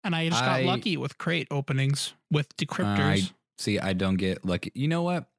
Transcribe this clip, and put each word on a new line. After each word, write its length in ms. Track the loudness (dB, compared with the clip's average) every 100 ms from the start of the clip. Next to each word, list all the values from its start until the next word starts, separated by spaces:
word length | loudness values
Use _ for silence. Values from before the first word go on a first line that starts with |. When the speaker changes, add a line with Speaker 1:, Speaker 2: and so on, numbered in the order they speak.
Speaker 1:
And 100 | -2
I 140 | 0 0
just 140 | 2
got 160 | 2 2
Speaker 2:
I 40 |
Speaker 1:
lucky 340 | 2 0 0 -2
with 200 | -4 -6
crate 300 | -2 -2 -2
openings, 640 | -4 -2 0 2 0 -4 -10 _
with 260 | 0 0 -4
decryptors. 680 | -6 -2 0 2 4 2 0
Speaker 2:
I, 0 | -6 _ -6
see, 220 | -2 0
I 140 | 0
don't 240 | 0 2 2
get 260 | 0 -2 -2
lucky. 260 | -2 -4 -4
You 140 | -2
know 140 | 0
what? 260 | 0 -2 -6